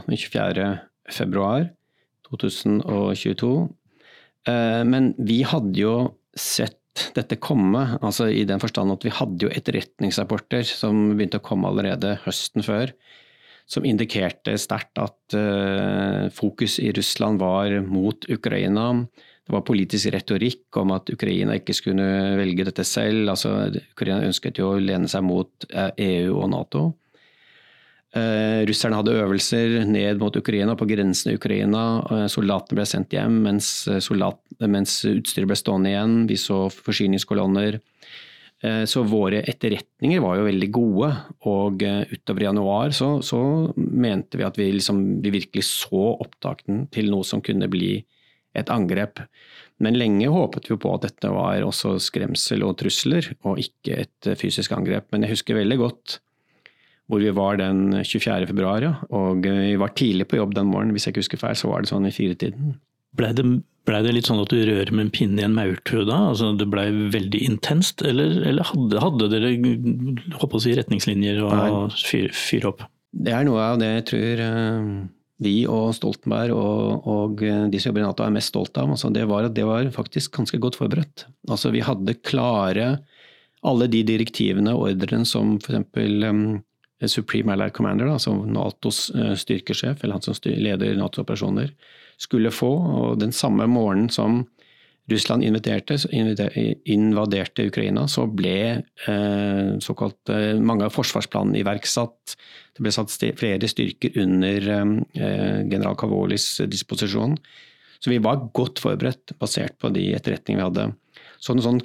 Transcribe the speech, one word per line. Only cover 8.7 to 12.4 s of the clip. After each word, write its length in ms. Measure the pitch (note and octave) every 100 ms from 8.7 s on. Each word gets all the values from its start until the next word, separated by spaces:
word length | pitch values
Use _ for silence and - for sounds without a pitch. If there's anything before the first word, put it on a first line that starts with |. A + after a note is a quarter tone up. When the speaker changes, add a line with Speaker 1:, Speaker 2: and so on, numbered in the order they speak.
| - G2
Speaker 1:
at 140 | F#2+ A#2
vi 60 |
hadde 320 | - A2+ F2 G#2
jo 40 |
etterretningsrapporter 1160 | - - A2 - - G2 - G2 G#2+ - B2 A#2
som 460 | - A2 G#2+ G#2 G#2
begynte 240 | G2+ G#2
å 60 | -
komme 240 | G2 F#2+
allerede 480 | G2+ G2 F#2+ G2 G2+ -
høsten 400 | -